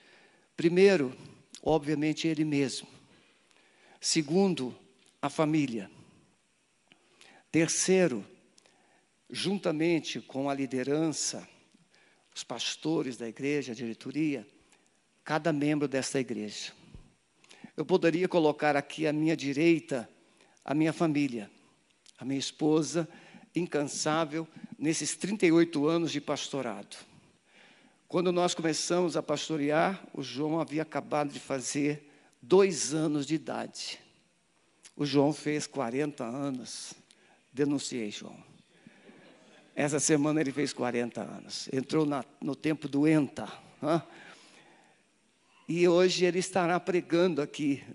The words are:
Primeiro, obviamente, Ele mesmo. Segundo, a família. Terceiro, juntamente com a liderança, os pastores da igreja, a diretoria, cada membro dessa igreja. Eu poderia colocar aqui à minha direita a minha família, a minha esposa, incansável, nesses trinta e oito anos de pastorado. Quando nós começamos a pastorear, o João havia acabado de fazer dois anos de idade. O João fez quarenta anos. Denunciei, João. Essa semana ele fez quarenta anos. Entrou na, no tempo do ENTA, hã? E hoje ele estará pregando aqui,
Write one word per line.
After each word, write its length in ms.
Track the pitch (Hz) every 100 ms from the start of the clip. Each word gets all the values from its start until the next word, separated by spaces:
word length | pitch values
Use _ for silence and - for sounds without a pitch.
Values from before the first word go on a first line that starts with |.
| _ - _ _ _ -
Primeiro, 580 | 165 180 196 185 127 - - - _ -
obviamente, 680 | - 160 147 147 151 151 165
Ele 160 | 151 156
mesmo. 420 | 143 135 - - - - _ _ _ _ _ _ _ _ -
Segundo, 720 | - 165 143 175 196 156 123 117 - _ _ _
a 80 | 143
família. 640 | - 156 156 139 113 95 - - _ _ _ _ _ _ _ _ _ _ _ - - _
Terceiro, 720 | 156 165 - - 185 175 117 - - _ _ _ _ _ _ _ _ _
juntamente 920 | 123 139 202 180 151 165 165 - 123
com 280 | - 131 139
a 40 |
liderança, 960 | 139 135 131 127 147 160 - - 113 92 - _ _ _ _ _ _ _
os 100 | -
pastores 760 | - 120 - - 156 160 135 110
da 100 | 117
igreja, 460 | 107 135 147 127
a 20 | 113
diretoria, 720 | 117 110 120 143 156 135 104 _ _ _ _ _ _ _ -
cada 260 | 156 160
membro 380 | 147 147 151 143
dessa 320 | 131 123 135
igreja. 500 | 123 107 107 - - - - - - _ _ _ _ - - -
Eu 100 | 139
poderia 440 | 180 170 165 185
colocar 480 | 180 156 147 151 143
aqui 280 | 143 - 156
à 40 |
minha 240 | 151 156 156
direita 720 | 139 139 170 165 - 131 107 _ _ _ _ _ -
a 40 |
minha 180 | 143 160
família, 580 | 151 165 147 143 117 101 - _ _ _ _ - _
a 60 | 127
minha 120 | 139
esposa, 680 | 131 - 151 156 143 156 160 - - - - 160
incansável, 920 | 170 151 139 - 156 156 156 156 160 - - -
nesses 380 | 147 160 147 -
trinta 300 | 180 208 175
e 60 |
oito 340 | 165 170 151 147
anos 240 | 170 160
de 80 | 151
pastorado. 800 | - 139 - 139 123 101 - - - - _ _ _ _ - - _ _ _
Quando 280 | 170 185
nós 200 | 175 175
começamos 640 | - 165 156 - 180 175 156
a 80 |
pastorear, 840 | 151 147 - 160 143 151 175 196 -
o 80 | -
João 380 | 131 123 151 165
havia 220 | 143 147
acabado 500 | 156 147 117 151 147
de 80 | 131
fazer 720 | - 135 127 143 147 147 - - _ _
dois 520 | 123 185 196 147 117
anos 320 | 156 160 147 139
de 100 | 156
idade. 640 | 127 117 117 - - - - _ _ _ _ _ _ _ -
O 120 | - 143
João 260 | 139 139
fez 340 | 151 147 151 147
quarenta 600 | 139 117 127 147 147 117
anos. 680 | 131 143 127 113 - - - _ _ _ _ _
Denunciei, 580 | 120 143 143 - 127 107
João. 240 | - - - - - _ _ - - - - - - - - -
Essa 280 | - 147 143
semana 400 | - 151 151 151
ele 100 | 139
fez 220 | 135 147
quarenta 480 | - 123 120 120 113
anos. 480 | 104 101 98 - -
Entrou 340 | 135 127 160 147
na, 200 | 143 - _
no 160 | 156 131
tempo 320 | 151 151 143
do 180 | 139 151
ENTA, 420 | 156 131 - 107 - - -
hã? 220 | 131 165 - - - - - - - - _ _ _ _ _ _ _ _ -
E 220 | 165 175
hoje 380 | 175 185 165 180
ele 140 | 175
estará 380 | 180 196 170 175
pregando 640 | - 180 139 165 185 143
aqui, 400 | 143 - 147 135 -